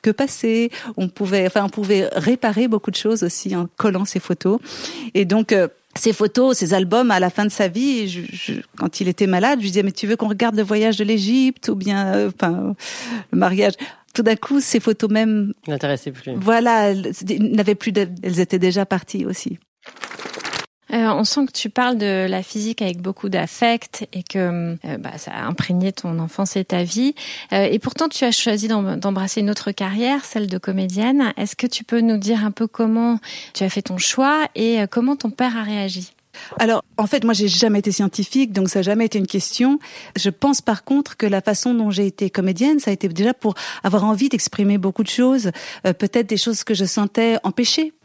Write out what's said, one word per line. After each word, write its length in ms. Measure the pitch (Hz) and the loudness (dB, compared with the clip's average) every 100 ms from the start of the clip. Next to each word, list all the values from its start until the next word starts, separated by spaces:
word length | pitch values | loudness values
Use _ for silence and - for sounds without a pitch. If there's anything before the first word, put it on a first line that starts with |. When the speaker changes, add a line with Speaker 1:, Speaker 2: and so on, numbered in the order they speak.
Speaker 1:
que 80 | 220 | 2
passer, 600 | 214 277 - 226 226 233 - 240 220 | 2 -2 0 0 2 0 -4 -12 -4
on 100 | 185 | -4
pouvait, 380 | - 202 196 185 | -2 -2 2 2
enfin, 200 | 208 202 | 0 -2
on 40 | |
pouvait 400 | 214 196 202 190 | -4 0 2 2
réparer 540 | - 156 247 226 208 247 | 0 0 2 2 2 2
beaucoup 220 | 214 - | 0 -2
de 60 | 190 | -2
choses 260 | 214 226 | 0 0
aussi 340 | 175 - 190 185 | 0 -2 -4 -4
en 120 | 175 - | -4 0
collant 280 | 220 185 202 | 0 0 -2
ces 140 | 190 | -4
photos. 400 | - 175 185 226 - - - 339 247 | -4 -2 0 0 -4 -12 -12 -10 -4
Et 120 | - 190 | 0 2
donc, 260 | 214 220 | 2 4
euh, 160 | 202 170 _ _ - | 2 2 _ _ 0
ces 140 | 226 | 0
photos, 460 | 202 214 - 262 254 | 2 2 4 4 2
ces 160 | 170 | 2
albums, 360 | 190 185 220 254 | 2 4 2 4
à 120 | 190 | 4
la 80 | 180 | 2
fin 160 | 196 208 | 0 -2
de 40 | |
sa 200 | - 190 | 0 -2
vie, 400 | 180 269 247 202 | 0 0 0 -2
je, 100 | 180 - | -6 -10
je, 200 | 175 - - - - | -10 -8 -8 -10 -6
quand 220 | 190 - | -6 -2
il 80 | 180 | -2
était 200 | 180 196 | 2 2
malade, 320 | 180 233 285 | 4 2 2
je 40 | |
lui 80 | 202 | 0
disais, « 120 | 185 | 0
Mais 100 | 196 | 0
tu 140 | - 208 | -2 -4
veux 100 | 233 | -2
qu'on 100 | 220 | -2
regarde 300 | 202 233 214 | 0 0 0
le 60 | |
voyage 340 | 202 214 220 202 | 0 2 2 2
de 80 | 214 | 2
l'Égypte 640 | 226 196 254 262 262 - | 2 2 4 2 0 -4
ou 60 | 202 | -2
bien, 320 | 190 196 196 | 0 0 2
euh, 240 | 202 202 - | 2 0 0
enfin, 400 | 180 175 196 196 - - 240 233 - | -2 0 -4 -6 -10 -12 -10 -10 -2
le 60 | 180 | 2
mariage ? » 360 | 185 190 202 - 277 - _ | 2 4 2 0 -14 -16 _
Tout 100 | - | 0
d'un 120 | 226 214 | 2 2
coup, 240 | - 277 | 2 0
ces 220 | - 233 | 2 2
photos 280 | - 214 220 | 2 0 2
même 440 | 214 220 214 202 - - | 2 2 2 0 -4 -6
Speaker 2:
N'intéressaient 440 | 143 143 135 - | -4 -2 -2 -4
plus. 220 | 127 135 127 | -12 -8 -2
Speaker 1:
Voilà, 540 | 190 233 240 226 208 | 2 4 4 4 4
elles, 220 | 196 202 - 190 | 2 -2 -6 -4
elles 220 | 214 220 | 0 2
n'avaient 240 | 233 208 202 | 4 2 0
plus 180 | - | 0
de, 160 | 196 185 180 | 0 0 -4
elles 180 | 185 175 | -4 0
étaient 180 | 180 190 | 2 2
déjà 260 | 180 185 196 | 2 2 0
parties 400 | 185 - 196 - | -2 -4 -6 -4
aussi. 320 | 185 - 175 _ _ - - - - - - - - - _ _ | -6 -8 -10 _ _ -20 -16 -14 -12 -14 -12 -10 -10 -14 _ _
Speaker 3:
Euh, 160 | 233 233 | 0 2
on 140 | 185 | 2
sent 240 | 214 294 269 | 0 0 0
que 40 | |
tu 180 | - 220 | -2 -4
parles 280 | 247 247 240 | 0 0 0
de 300 | 202 190 185 | 0 0 0
la 140 | 190 | -2
physique 380 | 185 214 214 226 | -4 -6 -4 -4
avec 200 | 196 175 | -4 -4
beaucoup 260 | 180 190 202 | -6 -6 -4
d'affect 800 | 185 165 - 233 233 - - 214 | -2 -4 0 0 0 -6 -14 -10
et 80 | 185 | -10
que, 560 | - 196 180 175 170 170 - | -6 -2 -2 -2 -4 -6 -8
euh, 120 | 135 | -10
bah, 180 | - - | -10 -12
ça 140 | - | -12
a 140 | - 110 | -8 -6
imprégné 460 | 170 - 180 190 | -4 -2 0 0
ton 280 | - 175 165 | -4 -6 -4
enfance 360 | 165 - 196 196 | -6 -4 -2 -2
et 80 | |
ta 200 | 185 180 | -2 -2
vie. 320 | 175 202 262 302 - - - | -2 0 -2 -2 -12 -14 -4
Euh, 120 | 196 196 | 0 2
et 140 | 220 | 0
pourtant, 280 | 254 - 311 | -2 -4 -4
tu 160 | - | 0
as 80 | 247 | 0
choisi 360 | 226 233 208 220 | 2 0 0 0
d'em-, 280 | 220 196 185 | 0 0 -2
d'embrasser 460 | 196 190 190 - | -2 -2 -2 -2
une 80 | 202 | -2
autre 220 | 208 - | -2 -4
carrière, 520 | 196 190 202 240 277 | -4 -4 -2 0 -2
celle 240 | - 220 202 | -2 -4 -4
de 100 | 180 | -4
comédienne. 760 | - 190 185 185 226 277 240 190 | -2 -2 -2 0 2 4 2 0
Est-ce 180 | 208 - | -6 -2
que 100 | 247 | -4
tu 180 | - | -4
peux 180 | 233 233 | -2 2
nous 160 | 226 214 | 2 2
dire 280 | 196 226 214 | 0 0 0
un 60 | |
peu 160 | 202 226 | -2 -4
comment 520 | - 220 226 233 226 - - - - | 0 0 2 2 0 -4 -16 -12 -4
tu 80 | |
as 60 | 190 | -2
fait 120 | 196 | -2
ton 160 | - 185 | -6 -4
choix 500 | - - 269 302 302 | -2 2 2 2 0
et, 260 | - 226 226 | 0 0 2
euh, 60 | 202 | 0
comment 260 | 240 247 285 | 0 0 0
ton 160 | 226 | -4
père 260 | - 254 226 | -2 -2 0
a 60 | |
réagi ? 480 | 214 208 196 185 180 _ _ - - - | -4 -2 -4 -6 -12 _ _ -20 -14 0
Speaker 1:
Alors, 240 | 226 226 - - | 2 2 0 -2
en 100 | 208 | 0
fait, 160 | 285 | 2
moi, 100 | 226 | 2
j'ai 140 | 208 208 | 2 2
jamais 320 | - 226 202 | 2 4 4
été 120 | 202 | 0
scientifique, 600 | 190 196 - 196 262 254 | 0 0 -2 -2 0 2
donc 160 | 196 190 | 0 0
ça 100 | 202 | 0
n'a 40 | |
jamais 220 | 185 214 226 | 0 2 2
été 120 | 214 | 0
une 100 | 190 | 0
question. 520 | 196 - - 247 285 - - - - | -2 -4 0 2 2 -2 -20 -12 -2
Je 140 | 202 | -2
pense, 320 | - 277 277 | 2 2 2
par 220 | - 208 | 0 -2
contre, 340 | - 277 285 - | 0 0 0 -2
que 80 | 214 | 0
la 160 | 196 | 2
façon 320 | 214 202 247 | 0 0 2
dont 160 | 240 214 | 2 2
j'ai 160 | 190 202 | 2 0
été 240 | - 196 | 0 -2
comédienne, 500 | - 185 180 269 302 | 0 0 2 2 4
ça 120 | 220 | 2
a 20 | |
été 140 | 196 196 | 0 -2
déjà 260 | 165 214 | 0 0
pour 220 | 247 220 - - - | 2 -2 -4 -10 -4
avoir 200 | 196 196 | 0 2
envie 260 | 208 208 262 | 2 2 2
d'exprimer 480 | 240 - - 202 202 | 2 -2 0 2 2
beaucoup 260 | 190 185 | 0 0
de 60 | 208 | -2
choses, 400 | - 254 269 202 - - - 185 | 2 4 4 0 -4 -14 -2 -2
euh, 60 | |
peut-être 340 | 180 202 240 214 | 0 0 0 0
des 100 | 208 | 0
choses 260 | 233 214 | 0 -2
que 120 | - 196 | -2 0
je 100 | 190 | 0
sentais 520 | - 202 - 226 226 | 0 0 2 2 2
empêchées. 480 | 190 190 240 - 311 _ | 0 0 0 0 -2 _